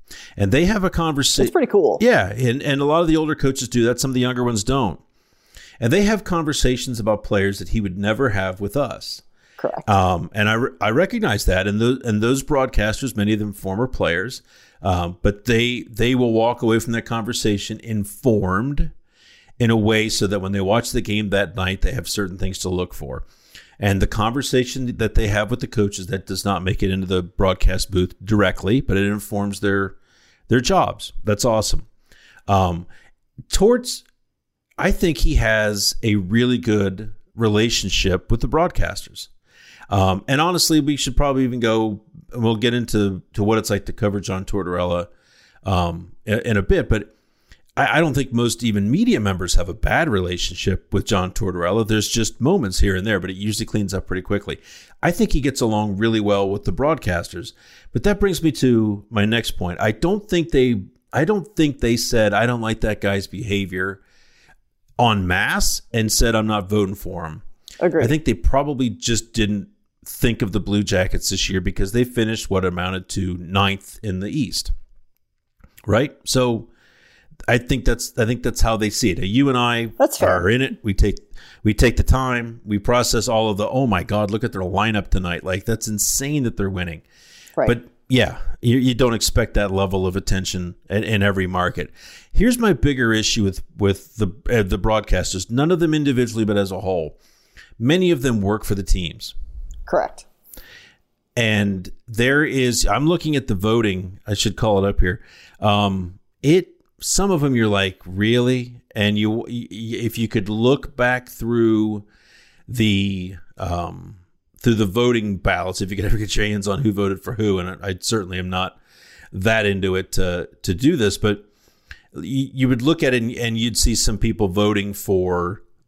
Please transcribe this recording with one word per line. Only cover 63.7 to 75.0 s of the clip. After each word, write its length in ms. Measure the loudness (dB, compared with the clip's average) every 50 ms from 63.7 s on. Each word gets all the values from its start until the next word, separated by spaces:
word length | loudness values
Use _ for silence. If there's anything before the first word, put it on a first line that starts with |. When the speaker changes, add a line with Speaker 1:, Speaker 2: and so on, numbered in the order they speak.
| -4 -4 -4 -4 -6 -10 _ _ _ _ _ _ _ _ _ _ -20 _ _ _ _ _ _ _ _ 2
Speaker 1:
en 280 | 2 4 2 2 2
masse 560 | 0 0 0 0 0 0 2 0 0 0 -4 -6 -4
and 180 | -2 -2 0 0
said, 240 | 2 2 2 2 2
"I'm 120 | 2 2
not 220 | 0 0 -2 -2 0
voting 240 | 0 0 0 0 -4
for 320 | -8 -10 -10 -10 -8 -10
him." 160 | -10 -12 -12 -14 -16 -18 _ _ -16 -4 0
Speaker 2:
Agreed. 240 | 0 2 2 2 2
Speaker 1:
I 20 |
think 180 | 2 2 0 0
they 100 | 0 0
probably 540 | 2 4 4 4 4 2 0 -2 -2 -2 -4
just 420 | -4 -4 -4 -2 -2 -2 -2 -4 -2
didn't 340 | -2 0 0 0 -4 -6 -10 _ _ _ _ _ _ -18
think 380 | -16 -6 -2 0 0 0 0
of 80 | -2 -2
the 80 | -2 -2
Blue 220 | -2 0 0 0
Jackets 480 | 0 0 0 0 2 0 0 -2 -2 -2
this 180 | -2 -2 -2 -2
year 120 | -2 -2
because 320 | -2 -2 -2 -2 -2 0
they 100 | 0 0 0
finished 460 | 0 0 -2 -2 0 -2 -4 -4 -2
what 140 | 0 0 0
amounted 440 | 0 -2 -2 -4 -4 -4 -6 -8 -6
to 260 | -6 -4 -4 -4 -6
ninth 640 | -8 -6 -2 0 2 2 2 0 -4 -8 -16 -16 -10
in 160 | -6 -6 -4 -4
the 100 | -4 -4
East. 420 | -2 -2 -2 -2 -4 -6 -4 -4 -4 -6 -8 -14 -20 -20